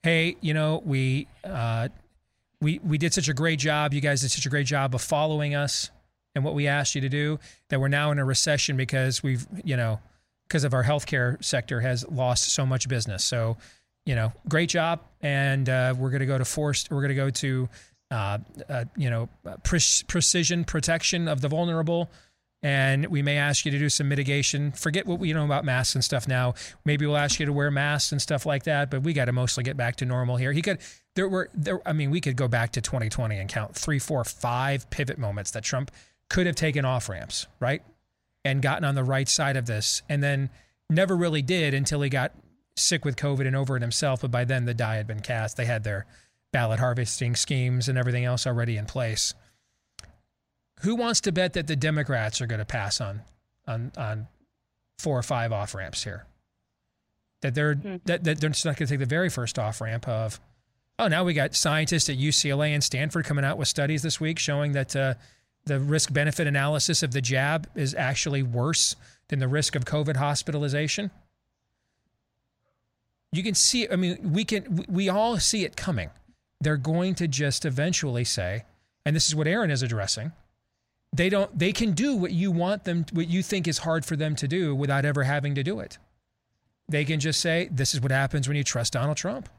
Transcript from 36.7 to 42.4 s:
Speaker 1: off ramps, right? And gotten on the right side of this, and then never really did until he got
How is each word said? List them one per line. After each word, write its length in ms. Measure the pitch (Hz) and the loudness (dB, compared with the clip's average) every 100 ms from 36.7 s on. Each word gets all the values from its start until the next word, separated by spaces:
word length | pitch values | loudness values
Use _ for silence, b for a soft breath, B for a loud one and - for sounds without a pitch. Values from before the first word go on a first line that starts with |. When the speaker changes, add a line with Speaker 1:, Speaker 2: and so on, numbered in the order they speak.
| 143 131 | 2 0
Speaker 1:
off 240 | 127 - | 0 -2
ramps, 360 | 90 - - - _ | -8 -8 -8 -8 _
right? 240 | 120 151 - _ _ _ _ _ 139 | -2 -2 -6 _ _ _ _ _ 0
And 160 | 135 | 2
gotten 240 | 131 175 151 | 2 2 0
on 100 | 139 | 2
the 80 | |
right 240 | 127 135 135 | 2 0 2
side 300 | - 139 135 | 2 2 0
of 80 | 120 | -2
this, 360 | 107 107 - - | -2 0 -2 -2
and 140 | 143 | 0
then 260 | 143 139 135 b b b _ | 2 2 -2 b b b _
never 260 | 160 190 180 | 4 4 4
really 260 | 175 156 | 2 2
did 320 | 135 180 151 | 2 2 2
until 280 | 135 135 147 | 2 0 0
he 80 | 139 | 0
got 220 | 135 135 - | 0 -2 -6